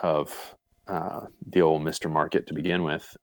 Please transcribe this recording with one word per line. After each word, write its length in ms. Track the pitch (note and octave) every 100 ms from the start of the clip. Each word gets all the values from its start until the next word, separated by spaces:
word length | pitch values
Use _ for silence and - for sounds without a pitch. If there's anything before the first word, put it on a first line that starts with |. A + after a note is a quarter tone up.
of, 540 | F2 D2+ C#2+ - - - _ _ -
uh, 380 | F2+ F2+ - - - -
the 160 | F2+
old 200 | D#2+ D#2
Mister 260 | D#2 - E2
Market 400 | D#2 D#2+ - -
to 60 |
begin 280 | D#2 E2+ F2+
with, 340 | D#2+ D#2 - -